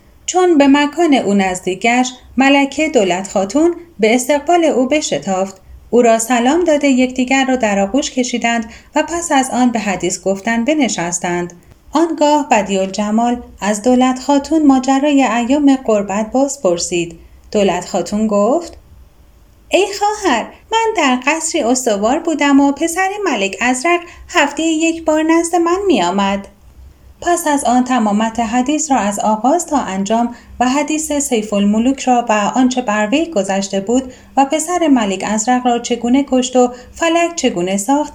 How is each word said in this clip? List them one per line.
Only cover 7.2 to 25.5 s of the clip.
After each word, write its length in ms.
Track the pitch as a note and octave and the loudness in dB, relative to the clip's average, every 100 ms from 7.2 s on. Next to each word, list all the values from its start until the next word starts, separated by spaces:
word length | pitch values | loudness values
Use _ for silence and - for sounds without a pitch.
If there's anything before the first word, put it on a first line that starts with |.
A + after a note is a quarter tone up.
| B3+ C4+ | 0 0
را 120 | C4 B3+ | 0 0
در 220 | A3 G3+ | 0 0
آغوش 320 | G3 C4 C#4+ | 0 -2 -2
کشیدند 600 | - B3 A#3+ A#3 A#3 A3 - - | -4 -4 -2 -2 -2 -6 -14 -6
و 80 | D4 | -4
پس 300 | D#4 E4+ E4+ | -2 -4 -2
از 180 | C#4+ B3+ | 0 0
آن 200 | A#3 B3 | 0 0
به 80 | A3+ | 0
حدیث 440 | G3+ F3+ F3 F3+ | -4 -4 -4 -4
گفتن 420 | F#3+ G3 A3+ A#3 | -4 -4 -2 -2
بنشستند. 880 | A#3 D#4 A#3+ - E3+ D#3+ F#3 F3 F3 - - - - | 0 0 0 -2 -4 -4 -4 -4 -6 -12 -20 -20 -6
آنگاه 560 | C#4+ E4 D4+ D4 D4 C#4 | 0 0 2 2 2 2
بدیع 320 | A3 G3 G3 | 0 2 -2
الجمال 640 | F#3+ F#3+ G#3 A3 A#3+ A#3+ - - | -2 -4 -2 0 0 -2 -8 -6
از 220 | G3 G#3 | -4 0
دولت 360 | B3+ B3+ B3+ B3+ | 2 4 2 0
خاتون 480 | - C#4+ C#4 D#4+ D4+ | 0 0 2 2 4
ماجرای 580 | C4 B3+ C4+ D4 C#4 | 2 2 0 2 2
ایام 520 | B3 A3+ A#3 C#4+ C#4 C4+ | 2 0 0 2 2 2
غربت 540 | C4 G#3+ G3+ G3+ A3 | 2 0 0 -4 -2
باز 300 | B3 C#4 - | 0 -2 0
پرسید. 560 | F#3+ E3+ - F3 E3 - - - - | -2 -2 -2 -4 -4 -8 -20 -20 -6
دولت 380 | G#3+ G3 F3 F3+ | 0 0 -2 -4
خاتون 380 | G3 F3 G#3 A3 | -6 -4 -2 -2
گفت: 520 | G3+ G#3 D#4 E4+ - - - - _ _ _ _ _ _ | 0 0 0 -4 -16 -20 -20 -20 _ _ _ _ _ _
«ای 120 | E4 G4 - | 0 0 0
خواهر، 480 | G#4 G#4 G4 A#3 G3+ - - | -2 0 0 -2 -4 -14 -4
من 220 | A4+ A4+ G#4+ | -2 0 0
در 220 | C#4+ B3 C#4 | 0 0 0
قصری 360 | - - - | -2 -2 -2
استوار 560 | A3 B3 B3 G3+ G#3+ D4 | 0 0 0 0 0 0
بودم 420 | E4 D4+ C#4+ C#4 | -2 0 2 4
و 120 | C#4 | 4
پسر 360 | C#4 E4 E4+ F#4+ G#4 | 0 -4 -2 -4 -2
ملک 320 | G4 A#3+ G3 - | -4 -2 -4 -2
ازرق 400 | A#3+ B3+ E4 F4 E4+ - - | -2 0 0 -2 -4 -20 -4
هفتهٔ 340 | F4 C#4+ D4 | 0 0 0
یک 420 | D#4+ D#4 E4 E4 | -2 0 0 -2
بار 180 | D#4+ D#4 | -2 0
نزد 340 | D#4 E4 E4+ | 2 0 2